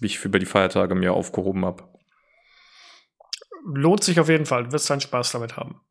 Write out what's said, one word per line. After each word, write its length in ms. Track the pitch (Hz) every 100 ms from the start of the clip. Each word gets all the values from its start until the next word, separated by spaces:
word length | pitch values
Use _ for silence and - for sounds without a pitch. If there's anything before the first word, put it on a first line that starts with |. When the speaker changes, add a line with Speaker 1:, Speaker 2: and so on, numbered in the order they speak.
Speaker 1:
ich 160 | 104 -
für 100 | 107
über 100 | 98
die 60 |
Feiertage 500 | 92 101 92 98 90
mir 200 | 92 90
aufgehoben 500 | 95 95 - 95 95
hab. 240 | 90 90 - _ _ _ _ _ _ _ _ - - - _ _ _ - - 359 226
Speaker 2:
Lohnt 320 | 139 156 202
sich 160 | 196 170
auf 80 | 156
jeden 160 | 160
Fall. 200 | 151 123
Du 80 | 120
wirst 180 | 143 -
deinen 100 | 139
Spaß 320 | 139 123 120
damit 240 | 120 117 -
haben. 240 | 120 - _